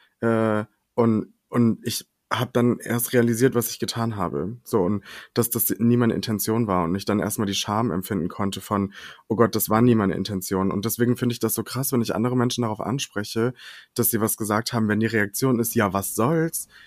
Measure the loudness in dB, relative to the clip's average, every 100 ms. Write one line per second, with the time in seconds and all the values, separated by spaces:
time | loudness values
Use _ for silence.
0 | _ -2 2 2 2 0 -4 _ _ 0
1 | 2 2 -2 _ -4 2 2 2 -4 -8
2 | -10 _ -6 -4 0 2 2 0 -2 -4
3 | 0 2 2 4 2 2 -2 -6 -6 -4
4 | -4 -2 -4 -2 -6 -8 -2 2 2 0
5 | -4 -18 -6 -2 0 0 -2 2 4 4
6 | 4 0 -2 -2 0 0 2 2 2 -2
7 | 0 0 0 -2 -2 -2 -2 0 0 -2
8 | -4 -4 -4 -4 -6 -6 -2 -2 -2 -6
9 | -20 -16 -4 2 2 2 0 4 4 4
10 | 2 0 -2 -4 -2 0 0 0 -2 0
11 | 0 2 -2 -2 -2 -2 -6 -4 -2 -2
12 | 0 -2 0 0 0 0 -4 -4 -4 -4
13 | -6 -8 -6 -2 -2 -4 -18 -20 -10 -2
14 | 0 0 0 -2 0 0 0 0 0 2
15 | 2 2 0 0 0 0 0 0 2 0
16 | -2 -2 0 0 -2 -6 -12 -18